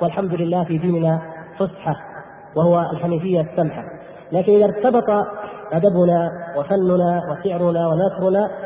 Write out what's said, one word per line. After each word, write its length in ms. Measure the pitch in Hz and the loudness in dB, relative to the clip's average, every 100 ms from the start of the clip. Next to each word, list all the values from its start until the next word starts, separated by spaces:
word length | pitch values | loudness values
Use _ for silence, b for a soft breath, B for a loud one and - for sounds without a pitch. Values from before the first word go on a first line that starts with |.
والحمد 320 | 170 165 190 | -2 -2 -2
لله 300 | 170 170 180 | -2 0 0
في 140 | 165 160 | 0 0
ديننا 440 | 180 170 160 160 - - - - | 0 2 2 0 -4 -14 -16 -4
فسحة 380 | 190 - 165 143 - - - - - 151 | -4 -4 -6 -6 -8 -18 -18 -20 -6 0
وهو 240 | 170 170 170 | 4 4 2
الحنيفية 480 | 156 175 165 185 175 | -4 -2 -2 0 0
السمحة. 420 | 156 - 156 - - - B B B | 0 -2 -2 -4 -12 -16 B B B
لكن 220 | 175 190 | 0 4
إذا 120 | 208 208 | 6 4
ارتبط 640 | 214 240 240 214 208 202 - B B - | 2 2 2 2 0 0 -6 B B -4
أدبنا 580 | 160 185 175 175 170 170 - - 190 | 2 2 4 4 4 0 -6 -8 -6
وفننا 640 | 190 196 185 180 175 175 175 | -2 0 2 2 2 0 -4
وشعرنا 560 | 147 196 175 175 170 165 | -6 -4 0 0 0 0
ونثرنا 640 | 160 190 - 190 196 202 - | 2 0 0 0 2 0 -4